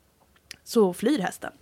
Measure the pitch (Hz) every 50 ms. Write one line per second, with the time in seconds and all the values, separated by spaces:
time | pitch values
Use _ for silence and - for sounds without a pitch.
0 | _ _ _ _ _ _ _ _ _ _ - - _ - - 233 208 180 175 -
1 | 202 247 311 240 180 175 - - - - - _